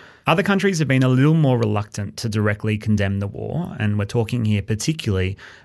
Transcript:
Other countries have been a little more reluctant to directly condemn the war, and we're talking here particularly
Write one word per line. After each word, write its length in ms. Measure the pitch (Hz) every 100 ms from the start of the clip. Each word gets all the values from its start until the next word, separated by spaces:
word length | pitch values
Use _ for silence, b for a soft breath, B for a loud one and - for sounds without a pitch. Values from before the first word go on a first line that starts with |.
| B B -
Other 160 | 170
countries 360 | 180 196 196 180
have 80 | 143
been 160 | 131
a 60 | 131
little 240 | 127 143
more 240 | 160 143 127
reluctant 580 | 110 104 104 - 104 -
to 120 | 117
directly 480 | 107 104 104 110 107
condemn 420 | 107 104 98 98
the 80 | 101
war, 480 | - 107 151 175 -
and 200 | 107 104
we're 60 | 101
talking 400 | 120 110 123 110
here 160 | 104
particularly 760 | 98 107 - 160 - 95 92 98 B B